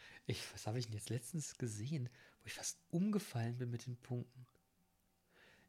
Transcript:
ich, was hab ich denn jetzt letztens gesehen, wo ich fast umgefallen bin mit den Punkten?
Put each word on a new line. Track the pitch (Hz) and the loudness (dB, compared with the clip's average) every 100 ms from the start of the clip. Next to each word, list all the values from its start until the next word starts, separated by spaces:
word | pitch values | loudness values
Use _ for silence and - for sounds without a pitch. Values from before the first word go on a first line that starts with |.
| - - - | -16 -6 -2
ich, | 117 - | -2 -2
was | - - | -4 -2
hab | |
ich | 120 110 | 0 0
denn | |
jetzt | 104 - | -4 0
letztens | 117 - 165 - - | -2 0 -2 -4 -2
gesehen, | 120 107 123 156 123 - - - | -2 0 0 0 0 -6 -20 -14
wo | - | -10
ich | |
fast | - - - _ | -4 -4 -4 _
umgefallen | 170 208 208 - 120 117 120 | 4 6 4 4 2 2 2
bin | 120 | 0
mit | 117 - | 0 -2
den | 120 | -6
Punkten? | - 123 120 131 123 - _ _ _ _ _ _ _ - - - | -2 -2 -2 -10 -18 -20 _ _ _ _ _ _ _ -20 -20 -20